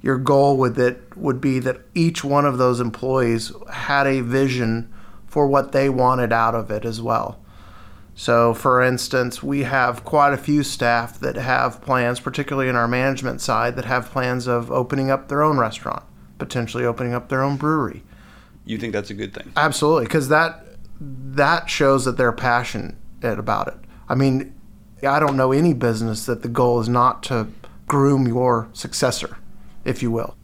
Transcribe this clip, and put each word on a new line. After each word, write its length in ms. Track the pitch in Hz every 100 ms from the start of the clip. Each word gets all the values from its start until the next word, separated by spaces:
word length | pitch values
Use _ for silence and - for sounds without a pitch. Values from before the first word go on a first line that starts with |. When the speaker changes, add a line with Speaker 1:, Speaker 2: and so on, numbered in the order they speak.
Speaker 1:
your 160 | 131 131
goal 400 | 135 139 139 135
with 220 | 127 117
it 220 | 123 123 - -
would 240 | 143 127
be 200 | 135 131
that 220 | 127 123 -
each 300 | 175 165 165
one 220 | 143 143 147
of 120 | 127
those 220 | 127 123
employees 720 | 120 110 127 131 120 113 110 - -
had 380 | - - 139 139
a 140 | 135
vision 680 | 120 135 135 123 113 113 117 - - - -
for 200 | 151 139
what 240 | 139 135
they 180 | 135 139
wanted 440 | 131 127 127 120
out 220 | 113 113 113
of 160 | 101
it 140 | 107 117
as 160 | 113
well. 360 | 117 113 - - - - - - - - -
So, 400 | - - 117 117
for 280 | 113 139 127
instance, 600 | 127 127 - 127 123 -
we 220 | 139 139
have 400 | 127 135 123 110
quite 300 | - 151 143
a 40 | 135
few 260 | - 147
staff 560 | 139 - 120 120 117 -
that 160 | 131 120
have 440 | 123 127 127 -
plans, 380 | - 127 120 120
particularly 480 | - 131 139 139 131
in 80 | 120
our 120 | 117
management 540 | 123 131 131 127 123
side, 360 | - 113 120 131
that 80 | 117
have 260 | 127 -
plans 360 | 135 127 127 123
of 220 | 120 117
opening 400 | 131 127 135 135
up 200 | 135 -
their 120 | 143
own 160 | 151 143
restaurant, 460 | 110 - - - - - - -
potentially 460 | - 127 113 123
opening 300 | 120 117 123
up 160 | 120 -
their 120 | 131
own 140 | 135 143
brewery. 480 | 151 156 117 - - - - - - - -
Speaker 2:
You 120 | 110
think 160 | 117
that's 160 | 101 101
a 60 | 101
good 180 | 104
thing? 180 | - - -
Speaker 1:
Absolutely, 520 | 151 - 151 160 117
'cause 200 | 160 135
that, 480 | 151 165 - - - - -
that 680 | 143 131 135 135 143 165 -
shows 340 | - 139 135 135
that 120 | 123
they're 160 | 123
passionate 640 | 113 127 120 120 117 - - - -
about 460 | 120 104 107 101 -
it. 80 | - - - -
I 60 | 131
mean, 380 | 135 131 - - - - - - 139
I 120 | 143
don't 180 | 151 135
know 140 | 131
any 220 | 135 170
business 520 | 131 120 110 113 107 -
that 160 | 113
the 80 | 120
goal 320 | 120 123 120
is 80 | 110
not 340 | 123 127 -
to 240 | - 120 110 - - - -
groom 400 | 139 139 139 127
your 400 | 120 127 117 110
successor, 640 | - 135 - 131 - - - - - - - -
if 180 | -
you 80 | 120
will. 240 | 113 117 -